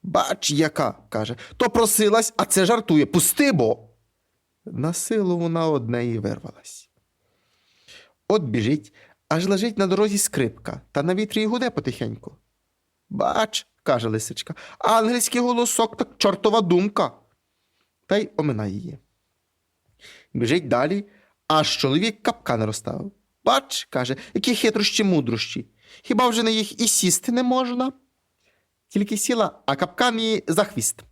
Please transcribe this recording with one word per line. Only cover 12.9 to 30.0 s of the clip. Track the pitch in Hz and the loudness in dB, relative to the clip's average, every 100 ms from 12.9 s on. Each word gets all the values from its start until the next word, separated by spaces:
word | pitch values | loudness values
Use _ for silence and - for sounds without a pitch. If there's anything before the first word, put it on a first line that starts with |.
| _ _ | _ _
"Бач", | 196 - - 220 - - _ | -2 0 0 0 -4 -10 _
каже | - 127 113 | 0 0 0
лисичка, | 110 - - - - - - | -4 -4 -10 -12 -14 -16 -4
"ангельський | 180 226 220 240 226 240 | 2 2 4 0 0 0
голосок, | 247 240 240 - 226 - | 0 0 0 0 -2 -2
так | - - | -6 0
чортова | 202 196 214 220 | 0 2 2 2
думка". | 180 180 202 202 151 - _ _ _ _ _ _ _ _ _ | 4 2 2 0 -2 -4 _ _ _ _ _ _ _ _ _
Та | 202 | -2
й | 214 - | 0 -2
оминає | 151 113 104 | -2 -2 -4
її. | 98 175 147 _ _ _ _ _ _ _ _ _ _ - - _ | -6 -10 -16 _ _ _ _ _ _ _ _ _ _ -20 -20 _
Біжить | - 117 170 143 | -4 0 0 0
далі, | 120 147 202 202 _ _ _ _ | 0 0 -2 -6 _ _ _ _
аж | 156 151 - | 2 2 0
чоловік | 139 143 220 220 | 0 2 0 -2
капкан | - - - 120 | -4 -4 -2 -2
розставив. | 107 107 - - 196 _ _ _ | 0 -4 -8 -10 -10 _ _ _
"Бач", | - 262 269 - - | 2 2 0 -10 -6
каже, | 131 123 135 - | -4 -2 -4 -6
"які | 226 202 | -4 -2
хитрощі, | 240 226 214 208 - | 2 2 2 0 2
мудрощі. | 202 170 120 113 - - 117 _ _ - | 2 2 0 -4 -6 -10 -12 _ _ -20
Хіба | - 220 254 | -2 2 2
вже | 226 | 2
на | 226 | 0
їх | 220 208 - | 0 -2 -2
і | 220 | 0
сісти | - 185 - - | 2 2 0 -2
не | 240 | -2
можна?" | 247 254 247 247 262 262 _ _ _ _ _ _ _ _ _ | 0 0 0 -2 -4 -6 _ _ _ _ _ _ _ _ _
Тільки | 202 202 214 | -2 -2 -2
сіла, | - 240 208 - - | -2 0 0 -2 -4
а | 139 | -2
капкан | - - | -2 0